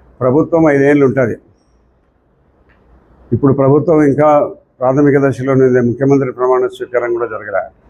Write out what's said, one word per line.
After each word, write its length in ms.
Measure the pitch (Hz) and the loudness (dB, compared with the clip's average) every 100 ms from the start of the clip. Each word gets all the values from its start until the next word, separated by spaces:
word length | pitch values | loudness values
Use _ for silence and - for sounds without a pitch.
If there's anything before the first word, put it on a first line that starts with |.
| _ - | _ -6
ప్రభుత్వం 440 | 123 135 156 165 160 | -2 0 0 0 2
ఐదేళ్ళు 360 | 143 139 143 135 | 2 2 2 2
ఉంటుంది. 300 | 127 120 98 _ _ _ _ _ _ _ _ _ _ _ _ _ _ _ _ _ _ - | 0 -2 -4 _ _ _ _ _ _ _ _ _ _ _ _ _ _ _ _ _ _ -8
ఇప్పుడు 220 | 117 139 | -2 0
ప్రభుత్వం 500 | 131 135 147 143 156 | 0 2 2 2 2
ఇంకా 260 | 147 135 151 147 - - _ - | 2 2 2 2 0 -6 _ -6
ప్రాథమిక 360 | 127 135 147 139 139 | -2 2 2 2 0
దశలో 260 | 120 131 | -2 -2
ఉంది, 280 | 135 131 123 | 2 2 2
ముఖ్యమంత్రి 500 | 120 120 139 139 131 | 0 -2 0 0 0
ప్రమాణ 360 | 120 127 127 123 | -4 -2 0 -2
స్వీకారం 460 | - 120 123 117 | -6 -6 -4 -4
కూడా 120 | 117 117 | -4 -6
జరగలే. 360 | 107 107 95 90 - _ | -10 -8 -6 -6 -12 _